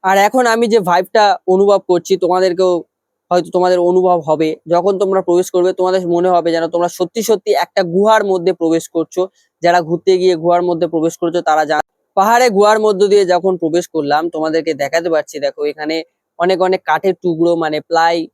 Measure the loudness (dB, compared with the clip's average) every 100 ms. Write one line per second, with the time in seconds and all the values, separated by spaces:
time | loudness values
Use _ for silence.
0 | 2 2 2 2 0 0 2 0 2 0
1 | 2 2 2 2 0 2 4 2 2 -2
2 | 0 -2 0 0 0 0 0 0 -6 _
3 | _ _ _ -2 -2 -2 2 2 2 2
4 | 2 0 0 0 0 -4 -2 0 0 -2
5 | 0 -2 0 0 0 0 0 0 -2 0
6 | -2 0 2 0 0 -2 -2 -2 -4 -4
7 | -6 -4 -2 -2 0 -2 -2 -4 -2 0
8 | 2 2 2 -2 -2 -2 0 -2 -2 -6
9 | -4 -4 -6 _ _ _ 0 0 0 -4
10 | 0 2 2 0 0 0 0 -2 -2 -2
11 | -4 -4 -4 -2 0 0 0 -2 -4 _
12 | _ 0 2 2 2 2 2 2 0 2
13 | 2 2 2 0 0 -2 -2 -2 -2 -6
14 | -2 -2 -2 -4 -2 -2 -4 -6 -4 -4
15 | -2 -2 -4 -6 -8 -4 -6 -6 -6 -6
16 | -8 _ _ -4 -2 0 0 -2 -2 -2
17 | -2 -2 -4 0 0 0 -2 -6 -2 0
18 | 0 0 -6